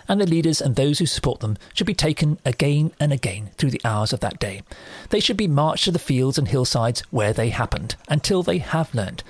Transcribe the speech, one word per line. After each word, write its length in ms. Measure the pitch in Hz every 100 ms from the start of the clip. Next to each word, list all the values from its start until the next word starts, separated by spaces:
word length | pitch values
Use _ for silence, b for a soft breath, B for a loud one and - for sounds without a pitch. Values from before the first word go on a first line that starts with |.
| B
and 140 | 202
the 80 | 190
leaders 320 | 165 165 151
and 160 | 143 123
those 240 | 143 143
who 60 | 165
support 340 | - 135 117
them 180 | 107 104 B
should 140 | - 185
be 60 |
taken 440 | 190 156 151 151 -
again 480 | 135 113 143 147 156 -
and 120 | 147
again 380 | 139 - 98 104 -
through 160 | 139
the 80 | -
hours 280 | 117 107 107
of 80 | -
that 180 | 104 -
day. 240 | 104 98 - B B B B
They 80 | 208
should 180 | - 208
be 120 | 202
marched 380 | 143 156 - -
to 40 |
the 80 | 170
fields 400 | - 127 131 135
and 80 | 123
hillsides 540 | 139 127 120 117 120 -
where 220 | 120 104
they 160 | 110 113
happened, 480 | - 117 - 110 - -
until 360 | 147 - 190
they 140 | 180 180
have 360 | - 160 160
learned 300 | 120 95 -